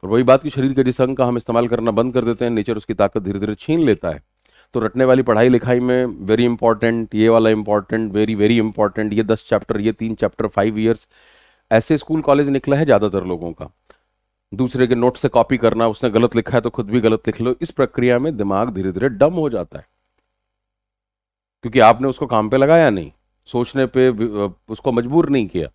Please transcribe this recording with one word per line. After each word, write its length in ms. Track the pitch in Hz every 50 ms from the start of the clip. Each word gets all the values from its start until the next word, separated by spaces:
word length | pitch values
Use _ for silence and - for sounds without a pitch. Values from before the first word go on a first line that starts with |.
| -
और 60 | 95
वही 140 | 107 120 127
बात 200 | 120 131 135 -
कि 60 | 151
शरीर 240 | - 139 131 135 135
के 100 | 135 131
जिस 180 | 123 123 -
अंग 160 | 131 127 135 131
का 80 | 131
हम 120 | 123 123 120
इस्तेमाल 300 | - - 113 117 120 120
करना 240 | 117 113 113 117
बंद 220 | 107 104 117 127 120
कर 80 | 127
देते 240 | 117 117 117 101 123
हैं, 60 | 120
नेचर 260 | 117 110 104 - 117 107
उसकी 160 | - - 110
ताकत 280 | 87 104 98 _ 110
धीरे 180 | 95 95 101 98
धीरे 160 | 98 104 107
छीन 240 | - - - 156 170
लेता 300 | 165 127 104 - - 85
है। 140 | 78 71 _ _ _ _ _ _ _ _ _ _ _
तो 60 | 123
रटने 260 | 113 107 - 123 131
वाली 160 | 127 127 131
पढ़ाई 280 | 127 123 113 107 117 127
लिखाई 300 | 127 120 113 123 123 123
में 260 | 123 127 127 127 127
very 440 | 123 - - 95 95 110 113 123 120 120
important, 640 | 110 - 117 113 101 117 117 117 117 113 104 -
ये 140 | 107 110 113
वाला 200 | 113 117 113 110
important, 600 | 110 107 107 104 104 104 98 _ - 113 113 107
very, 240 | 95 104 107 107 110
very 340 | 101 104 107 120 117 107 110
important, 440 | 101 - 107 101 98 - 107 107 104
ये 100 | 107 110
दस 220 | 101 113 107 - -
चैप्टर, 300 | 113 104 - - 113 104
ये 120 | 101 113
तीन 240 | 107 _ 113 113 110
चैप्टर, 320 | - - 98 - - 113 104
फाइव 300 | - - 101 110 107 107
ईयर्स, 300 | 110 113 113 104 - _ _ _ _ _ _ _ _ _ _ _ _ _
ऐसे 260 | - 113 113 - 160 147
स्कूल 240 | - - 160 160
कॉलेज 280 | 143 147 139 143 147 139
निकला 260 | 139 139 - - 139
है 100 | 139 160
ज़्यादातर 380 | 147 123 101 104 104 92 98 90
लोगों 280 | 92 90 82 82 85
का। 180 | 80 _ - - _ _ _ _ _ _ _ _ _ _ _ _ _ _ _ _ -
दूसरे 340 | 98 127 123 - 127 127 113
के 80 | 123
नोट 220 | 120 117 127 127 -
से 100 | - 135
कॉपी 300 | - 117 113 - 131 120
करना, 300 | 117 113 107 110 117 113
उसने 220 | 107 - - 120
गलत 260 | 101 113 117 117 -
लिखा 180 | 117 110 - -
है 80 | 123
तो 80 | 107 120
खुद 160 | - - 113
भी 140 | 98 110 123
गलत 200 | 107 113 110 110 _ -
लिख 140 | 107 -
लो। 140 | 117 123 127 -
इस 100 | 170 165
प्रक्रिया 480 | - - 135 117 _ - 123 123 123 120
में 180 | 131 160 151 107
दिमाग 320 | 104 98 98 98 110 123
धीरे 220 | 104 92 95 95
धीरे 180 | 90 92 113 139
डम 240 | 117 98 139 151 180
हो 160 | 175 156 143
जाता 300 | 117 101 87 - - -
है, 80 | - _ _ _ _ _ _ _ _ _ _ _ _ _ _ _ _ _ _ _ _ _ _ _ _ _ _ _ _ _ _ _ _ _ _ _
क्योंकि 180 | - 120 110 131
आपने 280 | 110 110 117 113 131 139
उसको 180 | 127 - 151
काम 240 | 123 123 110 107 107
पे 80 | 120 131
लगाया 320 | 135 143 160 170 165 135
नहीं, 220 | 104 95 80 69 _ _ _ _ _ _ _
सोचने 400 | - - 123 120 - - 135 131
पे 260 | 123 - 131 127 127
भी, 140 | 120 104 113
अ, 260 | 117 104 104 101 101 87 _ _ -
उसको 220 | 113 - - 139
मजबूर 380 | 117 120 120 120 139 170 - -
नहीं 180 | 139 135 110 90
किया। 200 | - 92 78 65 _